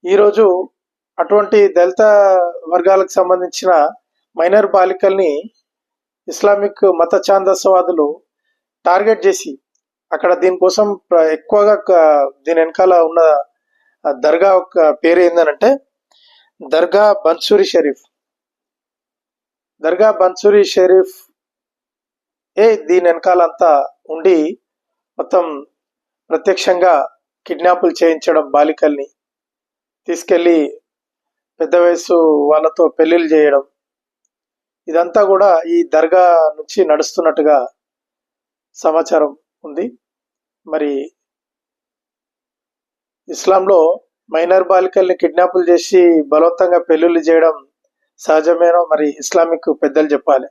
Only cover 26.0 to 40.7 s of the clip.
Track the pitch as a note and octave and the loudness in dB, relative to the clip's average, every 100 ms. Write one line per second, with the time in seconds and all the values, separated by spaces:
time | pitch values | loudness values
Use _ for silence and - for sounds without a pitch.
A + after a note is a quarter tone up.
26 | _ _ _ D#3+ - F#3 - F3 F3+ D#3 | _ _ _ -4 -2 -2 -2 0 2 0
27 | - _ _ _ - D#3+ F3 F3+ - - | -2 _ _ _ -12 -4 -2 0 -2 0
28 | E3 D#3+ - D#3+ C#3+ C#3+ D3+ D#3 D#3 C#3+ | 0 0 -2 -2 0 0 0 0 -2 -2
29 | C#3 _ _ _ _ _ _ _ _ _ | -8 _ _ _ _ _ _ _ _ _
30 | - E3 - F3+ E3+ E3+ C#3+ - _ _ | -10 -10 -2 0 2 0 -2 -8 _ _
31 | _ _ _ _ _ _ D3+ F3 F3 E3+ | _ _ _ _ _ _ -2 2 2 0
32 | - F3 E3 D3 C#3+ D3+ D#3 - E3 - | -2 0 2 0 0 0 0 -2 -2 0
33 | D#3+ E3+ E3 D#3 D3+ C#3 C#3 _ _ _ | 0 0 0 2 2 0 -4 _ _ _
34 | _ _ _ _ _ _ _ _ - D#3+ | _ _ _ _ _ _ _ _ -4 -2
35 | F3 G#3+ G3+ F#3+ G3+ E3 E3 E3+ E3+ D#3 | 0 0 2 2 2 2 0 -2 0 0
36 | D#3+ F#3 F3+ E3+ D#3 D3+ D3+ - F3 D3+ | 2 2 4 2 0 -4 -12 -4 0 0
37 | D3+ - E3 D3+ D3+ C#3+ B2+ _ _ _ | -2 -2 -2 0 0 0 -2 _ _ _
38 | _ _ _ _ _ _ _ - D#3+ D#3+ | _ _ _ _ _ _ _ -6 -2 -2
39 | D#3+ E3 D3+ C#3 _ _ D#3 D3 A3+ - | -2 -2 -2 -6 _ _ -14 -10 -10 -12
40 | _ _ _ _ _ _ - | _ _ _ _ _ _ -10